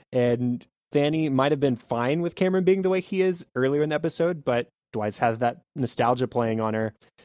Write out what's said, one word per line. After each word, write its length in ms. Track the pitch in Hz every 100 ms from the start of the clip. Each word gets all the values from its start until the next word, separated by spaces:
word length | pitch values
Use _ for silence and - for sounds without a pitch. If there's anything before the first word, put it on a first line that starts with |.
| _
And 540 | 131 120 120 123 123 - _ _
Fanny 380 | 147 143 160 151
might 220 | 131 139
have 80 | 147
been 160 | 139 120
fine 440 | - 117 123 156
with 140 | 170 -
Cameron 280 | 185 185
being 180 | 180 190
the 80 | 185
way 120 | 190
he 200 | 180 190
is 240 | 185 175 - 127
earlier 260 | 131 147
in 80 | 151
the 60 | 151
episode, 480 | 160 - 165 175
but 240 | 139 120 120 _ _
Dwight's 280 | 110 107 -
has 180 | 123 113
that 240 | 120 120 _ -
nostalgia 520 | 123 - 120 123 127
playing 320 | 127 117 110
on 140 | 110
her, 200 | 110 110 - _ _